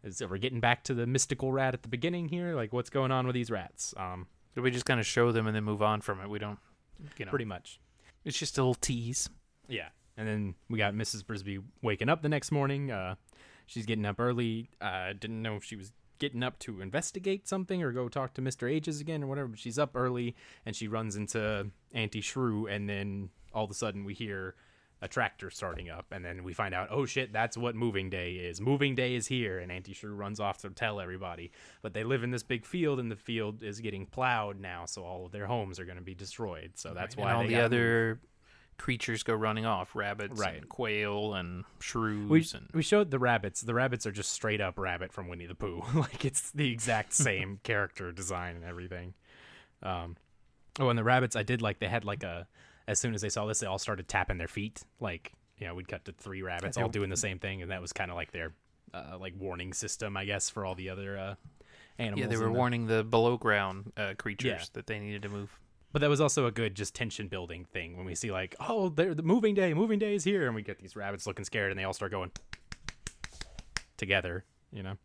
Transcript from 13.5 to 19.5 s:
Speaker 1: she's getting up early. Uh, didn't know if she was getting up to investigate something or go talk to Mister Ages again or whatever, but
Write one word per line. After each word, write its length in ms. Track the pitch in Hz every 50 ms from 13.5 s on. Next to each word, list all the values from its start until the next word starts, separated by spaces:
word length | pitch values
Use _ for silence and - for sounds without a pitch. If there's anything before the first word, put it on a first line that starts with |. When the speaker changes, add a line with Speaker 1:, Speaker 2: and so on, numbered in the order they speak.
| - - _
Speaker 1:
she's 220 | - - 120 107
getting 180 | 107 113 107 104
up 160 | 104 101 -
early. 480 | 120 123 123 117 120 113 113 113 117 - _ _
Uh, 320 | - 104 92 92 92 92 101
didn't 260 | 98 - 113 113 113
know 160 | 110 113 107
if 80 | 101 -
she 120 | - 113
was 160 | 101 95 104 - - _ - _ -
getting 240 | - 143 123 117
up 160 | 127 127 - -
to 240 | - - 107 92
investigate 680 | 98 95 104 151 - - - 196 185 196 190 196 _ -
something 340 | 196 190 185 - 190 180
or 80 | 165 131
go 180 | 120 127 123 120
talk 240 | - 143 131 127 -
to 80 | -
Mister 260 | 131 131 131 - 123 120
Ages 320 | 151 160 151 170 151 147
again 240 | 147 156 160 151 143
or 20 |
whatever, 220 | 135 135 143 139
but 100 | 120